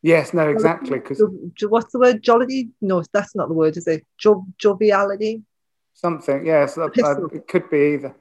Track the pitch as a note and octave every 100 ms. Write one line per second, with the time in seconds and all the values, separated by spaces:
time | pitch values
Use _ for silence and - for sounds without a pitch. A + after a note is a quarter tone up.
0 | E3 E3 C#3+ F3 D#3 D3 F#3 E3+ C4 B2+
1 | - C#3 G#3 F#3 F3+ - G#3 A3+ A3+ B3+
2 | B3 A3+ - A#3 B3+ C4 A#3 _ G3+ F3+
3 | E3 G3+ G3+ G3+ D3 D#3+ D#3 D#3+ E3+ D#3+
4 | _ _ G#3+ G#3 F#3+ - G#3+ G3 G#3+ G3
5 | G3+ G3 G#3+ A3+ G#3+ _ _ _ _ _
6 | F3 D#3 C#3+ C#3 D#3+ D#3+ C#3+ - D#3 A3+
7 | D#3 C#3+ E3 - - F#3 F3 D3+ C#3+ D3
8 | C3+ -